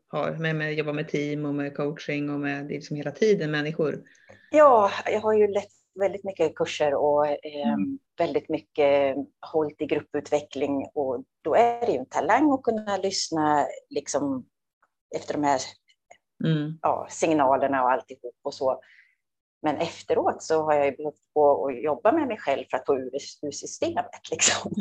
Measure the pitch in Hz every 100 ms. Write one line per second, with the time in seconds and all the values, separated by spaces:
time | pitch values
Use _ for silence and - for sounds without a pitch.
0 | _ 151 151 156 160 156 151 151 151 147
1 | 156 147 147 147 147 143 143 143 147 151
2 | - 147 147 143 143 143 147 143 - 147
3 | 147 - 220 202 156 151 147 160 147 -
4 | - _ - - _ - 294 233 202 -
5 | - 214 214 214 202 196 196 _ _ 185
6 | 196 196 190 190 156 - 160 - 151 139
7 | 147 147 147 143 151 147 147 - - -
8 | _ - 165 147 - 151 - - 143 143
9 | 139 139 139 _ - 160 151 - 143 151
10 | - 147 - 147 147 131 143 139 - 151
11 | 131 120 - _ 151 160 233 240 233 135
12 | 131 - 147 240 302 269 240 220 214 196
13 | 196 - - 160 151 147 135 - - 147
14 | - 135 143 131 - _ _ _ _ _
15 | _ 156 - 147 147 131 - - _ _
16 | _ - _ - 160 156 151 160 156 131
17 | - - 170 156 131 135 135 135 127 127
18 | - 131 123 - 143 - 131 127 - -
19 | _ _ _ _ _ _ 156 143 165 -
20 | - 165 339 - - 160 156 147 143 127
21 | 151 - _ 151 143 127 135 123 151 143
22 | 214 320 269 214 - 127 131 131 - 135
23 | 127 139 - - 147 - - - 339 339
24 | - - - - - - - -